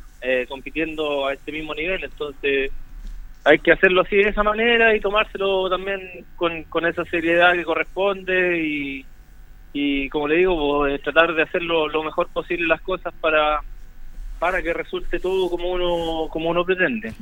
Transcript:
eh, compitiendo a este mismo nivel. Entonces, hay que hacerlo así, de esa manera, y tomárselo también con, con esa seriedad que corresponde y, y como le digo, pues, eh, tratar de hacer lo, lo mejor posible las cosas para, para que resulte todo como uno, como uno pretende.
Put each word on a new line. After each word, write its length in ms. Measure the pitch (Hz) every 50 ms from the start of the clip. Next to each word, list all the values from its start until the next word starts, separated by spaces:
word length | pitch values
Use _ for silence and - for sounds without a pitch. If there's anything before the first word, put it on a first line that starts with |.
| - - - -
eh, 240 | 120 127 131 127 123 127
compitiendo 760 | 139 135 123 139 135 151 160 160 156 151 156 147 147 143 139 135
a 60 | 139
este 200 | 139 - - 147
mismo 200 | 156 156 151 147
nivel. 300 | 143 156 180 190 - 151
Entonces, 680 | 135 - - 151 147 135 - - 143 139 139 135 135 - - - - - - - - - - - - - - -
hay 140 | 135 151 156
que 120 | - 170
hacerlo 300 | 160 - - 190 185 185
así, 160 | 180 - 214 196
de 120 | 202 208
esa 140 | 202 208 208
manera, 500 | 214 214 220 226 240 233 226 226 226 214
y 60 | 214
tomárselo 680 | 202 196 202 214 214 - - 196 196 196 196 190 185 185
también 560 | 185 180 185 196 196 196 185 185 180 175 160 - -
con, 280 | - 175 170 165 160 151
con 220 | - - 165 160
esa 200 | 170 165 - 165
seriedad 480 | - - 170 160 170 170 170 175 180 175
que 100 | 175 165
corresponde 1000 | 156 165 156 160 - - 185 190 202 196 190 185 185 185 185 180 180 175 170
y, 440 | 160 151 151 147 143 139 139 135 131 - - - - - - - - - - - - -
y 380 | - 143 143 143 139 139 139 135
como 180 | - 151 147 147
le 80 | 156
digo, 440 | 170 185 190 180 160 147 143 143 147
pues, 160 | 143 139 143
eh, 40 | 143
tratar 320 | - 151 139 160 165 170 165
de 100 | 160 156
hacer 180 | - - 185
lo, 260 | 170 170 170 160 151 151
lo 160 | 156 156 156
mejor 240 | 156 151 - 170 -
posible 400 | - 170 160 - 175 170 170 165
las 140 | 165 156
cosas 320 | - - 185 175 - 175 - -
para, 400 | - 160 156 156 151 151 151 147 - - - - - - - - - - - - - - - -
para 240 | 165 175 190 180
que 120 | 156 165 165
resulte 460 | 160 151 - - 180 175 - - 170
todo 280 | - 180 190 190 185 175
como 220 | 175 175 175 180
uno, 560 | 180 180 180 175 175 170 170 165 165 160 160 -
como 200 | - 165 160 165
uno 160 | 170 175 180
pretende. 480 | 180 185 185 185 151 123 110 107 113 113 -